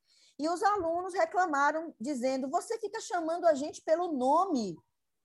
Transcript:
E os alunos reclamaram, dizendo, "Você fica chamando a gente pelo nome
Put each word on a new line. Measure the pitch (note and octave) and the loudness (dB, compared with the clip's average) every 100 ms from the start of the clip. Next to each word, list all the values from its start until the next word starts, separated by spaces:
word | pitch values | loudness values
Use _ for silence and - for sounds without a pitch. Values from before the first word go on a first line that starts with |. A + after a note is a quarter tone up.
| _ _ _ - | _ _ _ -4
E | D4+ | -2
os | E4+ | 0
alunos | G4 G#4 E4 E4+ F#4 | 2 2 0 -2 -2
reclamaram, | F4+ E4+ F4 F4+ C#4+ C#4+ D#4 E4 - | 0 0 2 2 2 2 2 -6 -8
dizendo, | A#3 C#4 B3+ C4+ C4 | -6 -2 -2 -2 -2
"Você | E4+ F#4 A4+ | -2 -2 -6
fica | G4+ G#4+ | -6 -8
chamando | - F4+ D#4+ E4+ E4+ | -4 -4 -2 2 2
a | |
gente | D4 D4+ F#4 | 2 -2 -6
pelo | - D#4+ F4+ | 0 0 0
nome | C#4+ B3+ D#4 G4 C#4 G3+ D#3 _ _ _ _ | 0 4 4 4 0 -2 -6 _ _ _ _